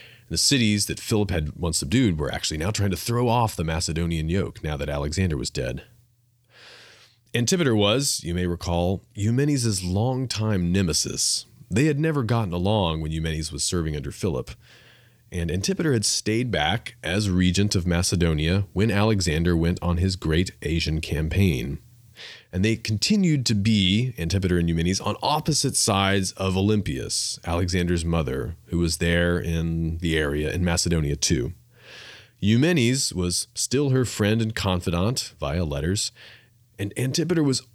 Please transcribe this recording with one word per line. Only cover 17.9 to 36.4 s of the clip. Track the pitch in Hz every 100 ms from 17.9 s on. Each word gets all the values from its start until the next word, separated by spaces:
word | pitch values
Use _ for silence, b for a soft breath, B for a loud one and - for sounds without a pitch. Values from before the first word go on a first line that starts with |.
| 85 90 90 85 78 78 98 98
when | 90 110
Alexander | 101 110 104 85 78 85 85
went | 82 87
on | 87 85
his | 95 90
great | 80 80 92 -
Asian | - 82 78 78
campaign. | - 73 80 92 98 65 64 73 - - - - B B B
And | 92
they | 107
continued | 113 - 107 - 208 180 147 120
to |
be, | 107 107 107 92 104 127 -
Antipater | 82 95 92 87
and | 85
Eumenes, | 82 85 95
on | 104 -
opposite | - 151 165 139 135 -
sides | - 98 98 98 95
of | - 95 92
Olympias, | 101 107 76 65 - - - -
Alexander's | - 85 92 92 87 87
mother, | 82 82 67 65 62 - -
who | 85
was | 82 -
there | 85 85 87 87
in | 85 82 82 82 80 82
the | 82 80
area | 73 76 76
in | 90
Macedonia | 87 87 87 82 73
too. | 71 - 76 60 - _ B B B B B B B
Eumenes | 101 117 156 175 117 135 -
was | 92 90 87 -
still | - - 131 139
her | 131
friend | 120 - 104 110
and | 110 -
confidant | 101 90 92 85 101 131 - -
via | 71 82
letters, | 80 71 80 104 - - B B